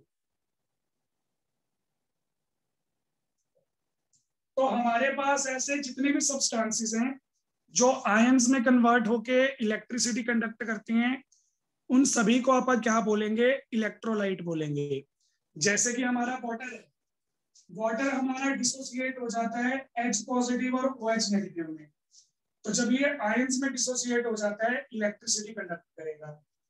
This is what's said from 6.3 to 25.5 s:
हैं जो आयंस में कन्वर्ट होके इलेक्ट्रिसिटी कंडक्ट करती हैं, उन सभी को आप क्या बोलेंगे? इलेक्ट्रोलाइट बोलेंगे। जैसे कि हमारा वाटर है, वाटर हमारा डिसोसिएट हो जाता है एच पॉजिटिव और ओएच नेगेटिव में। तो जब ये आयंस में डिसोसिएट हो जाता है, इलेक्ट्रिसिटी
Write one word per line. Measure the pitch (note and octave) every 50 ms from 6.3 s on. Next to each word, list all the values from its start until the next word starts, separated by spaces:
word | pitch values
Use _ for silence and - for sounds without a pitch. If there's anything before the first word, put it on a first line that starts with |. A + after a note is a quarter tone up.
| C4+ A#3 - - A#3+ A3+ A3+ A3 A3 - A3 G#3 A3
हैं | A3+ A#3+ C#4 C#4 - _ _ _ _ _ _ _ _ _ _
जो | - - B3 B3+ C4 B3+ -
आयंस | A3 G3+ A3 A#3 B3 C4 C4 A#3 A#3+
में | C4+ C4 A3+
कन्वर्ट | C4+ B3+ B3 A#3 A#3 A#3+ B3 G#3+ G3+
होके | A#3+ A3+ A3+ B3+ B3+ B3+ C4 C4+ C4+
इलेक्ट्रिसिटी | - A#3 G#3 G#3+ G#3 - - A#3+ A#3+ A3+ A#3+ G#3+ B3+ A3+
कंडक्ट | B3 A#3 A3+ A3+ A3+ A3+ - B3
करती | A3+ A3 G#3+ - - A3+
हैं, | A3+ A#3+ B3 C4 - - _ _ _ _ _ _ _ _ _ _ _ _ -
उन | B3+ C4 C#4
सभी | - - A#3+ A3 G#3 A#3+ C4
को | A#3+ C4+
आप | C4 B3 B3 B3+ B3+ A3
क्या | - A#3 A3 A3+
बोलेंगे? | G3 G#3+ G#3+ G#3 G#3+ G#3+ A3 A3 A#3+ B3+ C#4 C4+ - _ -
इलेक्ट्रोलाइट | A3 A3 G#3 G#3 - - A3+ A3 G#3 G3+ G3 F#3+ E3+
बोलेंगे। | F3 F3 E3 D#3+ D#3 D3+ D3 C#3+ C#3+ C#3+ C#3 C3+ C#3 _ _ _ _ _ _ _ _ _ - D#3+
जैसे | D3 G3+ G#3 G3 - A#3+ A#3+
कि | B3+ B3+
हमारा | B3 B3 A#3+ A#3+ B3 B3+ - A#3+
वाटर | A#3 A#3 A#3 B3+ B3 A#3
है, | G#3+ - _ _ _ _ _ _ _ _ _ _ _ _ _ _ _ _ -
वाटर | E3+ G3 A3 A3+ A3+ C4+ C#4 C#4
हमारा | C4 B3+ B3+ C4+ C4 C4 C4+ C4+ C4+
डिसोसिएट | G#3 B3 - C4 C4+ C4+ - B3 B3+ C4 C4 B3+ B3+
हो | A#3+ A#3
जाता | G#3 A#3 A3+ A3+ A3+ A#3+ A#3+ B3+
है | C4 C4+ - - - A#3
एच | A#3+ B3 - -
पॉजिटिव | - - B3+ B3 B3 A#3+ B3 A#3+ B3+ B3+ B3 B3+
और | B3+
ओएच | C4 - - G#3+ A3+ A3+ G#3+ - G3+
नेगेटिव | G3+ F#3+ F3 D#3 D3+ E3+ D#3+ D#3
में। | D#3 D3+ - - _ _ _ _ _ - - _ _ _ _ _ _ _ -
तो | G#3+
जब | A3+ B3 A#3+ A3
ये | B3+ C4+ C#4+ D4 C#4+ -
आयंस | A3 G#3+ A3+ A#3+ C4 C4 C4 B3+
में | C#4 C4
डिसोसिएट | - - - B3+ B3 - - B3 A#3+ A#3+ A#3+
हो | A#3 G#3+
जाता | G#3 G#3 G#3 G#3 G#3 A3 A#3
है, | B3 C#4 C#4 - -
इलेक्ट्रिसिटी | G#3+ G#3 G#3 G#3 - G#3 - - G#3+ G#3+ A3+